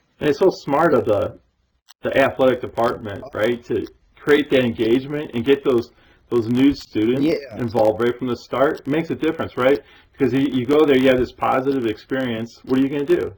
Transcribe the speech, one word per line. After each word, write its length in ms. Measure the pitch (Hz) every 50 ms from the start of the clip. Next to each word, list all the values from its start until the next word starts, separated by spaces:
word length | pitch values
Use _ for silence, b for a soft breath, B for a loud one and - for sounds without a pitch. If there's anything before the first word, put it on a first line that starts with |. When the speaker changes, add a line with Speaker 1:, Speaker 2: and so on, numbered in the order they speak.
| _ _ _ -
Speaker 1:
And 100 | - 147
it's 100 | 139 -
so 100 | 190 180
smart 440 | - - - 151 139 147 165 165 147
of 100 | 117 98
the, 340 | 113 104 98 92 - - - _ _ _ _ _ _ _ _ _ _ _ _
the 140 | - 120 - 131
athletic 420 | 135 120 - - 135 131 120 -
department, 640 | - 104 - - 117 120 113 - 113 104 98 92 - - -
right, 280 | 101 107 120 120 117 -
to 200 | - - 98 - - - _ _ _ _
create 340 | - - 151 147 147 143 -
that 140 | 139 131 127
engagement 680 | 117 110 - 113 113 120 135 131 143 151 147 156 - -
and 100 | 120 110
get 180 | 135 139 135
those, 300 | - 143 127 117 113 - b b b b b b b _
those 200 | 123 120 113 117
new 260 | 120 127 135 143 139
students 480 | - - - - 110 107 117 127 139
Speaker 2:
Yeah. 140 | 139 160 165 - - - 107 104
Speaker 1:
involved 420 | 123 113 104 117 107 110 107 104
right 160 | 117 120 117 -
from 80 | 131
the 100 | 123 117
start. 440 | - - - 123 123 135 156 156 -
It 80 | - 135
makes 220 | 143 165 165 -
a 40 | 147
difference, 420 | - 151 160 160 - 110 95 -
right? 220 | 127 123 135 143 143 b b b b b b
Because 220 | _ - 139 120
you, 80 | 123 139 139 139
you 160 | 123 127 120
go 180 | 123 147 151 156
there, 140 | 143 135 131
you 80 | 131 131
have 100 | 127 127
this 120 | 120 -
positive 560 | - - 120 117 117 131 131 139 139 135 117
experience. 720 | 110 104 - - - 135 131 131 123 113 110 113 117 - - -
What 160 | - 131 131
are 20 |
you 60 | 139 -
gonna 160 | 151 143 143
do? 280 | 147 175 - - 87 -